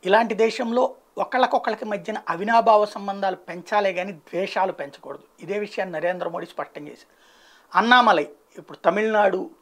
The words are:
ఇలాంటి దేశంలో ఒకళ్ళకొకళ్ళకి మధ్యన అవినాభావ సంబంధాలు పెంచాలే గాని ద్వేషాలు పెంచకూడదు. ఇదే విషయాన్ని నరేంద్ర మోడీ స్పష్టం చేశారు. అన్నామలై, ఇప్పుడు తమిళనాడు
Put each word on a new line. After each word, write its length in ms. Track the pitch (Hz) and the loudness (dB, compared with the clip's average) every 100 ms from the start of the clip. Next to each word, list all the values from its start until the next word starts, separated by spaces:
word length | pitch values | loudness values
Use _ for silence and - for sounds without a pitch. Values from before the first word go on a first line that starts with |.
ఇలాంటి 320 | 180 208 233 214 | 4 2 2 2
దేశంలో 420 | 226 220 240 233 254 - _ - | 0 0 -2 0 -2 -4 _ -8
ఒకళ్ళకొకళ్ళకి 600 | 190 254 254 226 - 214 220 | -4 0 2 2 -2 -6 -6
మధ్యన 260 | 202 - 208 - | -8 -8 -10 -8
అవినాభావ 520 | 170 208 233 226 214 208 208 | -6 2 2 6 4 4 -4
సంబంధాలు 440 | 202 196 196 185 - | -10 -4 -4 -4 -10
పెంచాలే 440 | 175 175 208 202 180 | -14 -2 0 0 -2
గాని 160 | 190 170 - | -8 -12 -10
ద్వేషాలు 480 | 170 190 - 185 - | -6 -4 -2 -2 -4
పెంచకూడదు. 440 | 143 - - 143 _ _ 165 | -12 -14 -16 -16 _ _ -8
ఇదే 120 | 202 208 | -8 -6
విషయాన్ని 300 | - 185 156 | -6 -6 -4
నరేంద్ర 320 | 170 185 175 170 | -4 -4 -6 -8
మోడీ 140 | 233 | -12
స్పష్టం 320 | - 151 - 147 | -10 -12 -10 -16
చేశారు. 220 | - _ _ _ _ _ _ _ 180 | -18 _ _ _ _ _ _ _ 0
అన్నామలై, 480 | 214 247 233 180 147 - _ - | 6 6 8 4 2 -8 _ -20
ఇప్పుడు 200 | 160 - 185 | -20 -2 0
తమిళనాడు 560 | 196 220 214 208 190 185 _ | 2 0 2 2 2 -6 _